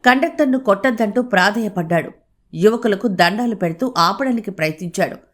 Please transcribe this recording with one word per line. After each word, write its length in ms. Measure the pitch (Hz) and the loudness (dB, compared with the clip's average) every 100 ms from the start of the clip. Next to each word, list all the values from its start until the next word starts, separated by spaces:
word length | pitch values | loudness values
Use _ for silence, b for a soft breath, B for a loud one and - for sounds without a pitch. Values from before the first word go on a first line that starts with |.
| 247 | 4
కండక్టర్ను 540 | 262 320 330 294 262 | 2 0 0 0 2
కొట్టొద్దంటూ 600 | 262 196 262 226 214 208 | 2 2 0 0 0 0
ప్రాధేయపడ్డాడు. 880 | 247 185 185 208 220 180 160 170 - - _ _ _ | 0 2 2 0 -4 -4 0 -2 -2 -14 _ _ _
యువకులకు 540 | - 202 233 240 196 247 | 2 2 4 0 0 -2
దండాలు 480 | 180 175 214 240 214 | 2 0 2 -4 -2
పెడుతూ 380 | 175 165 254 254 | -4 -2 -4 0
ఆపడానికి 540 | 170 202 269 233 208 | 0 0 -2 -2 -6
ప్రయత్నించాడు. 680 | 190 156 156 175 - 165 - _ | -4 -4 -4 -8 -2 -2 -4 _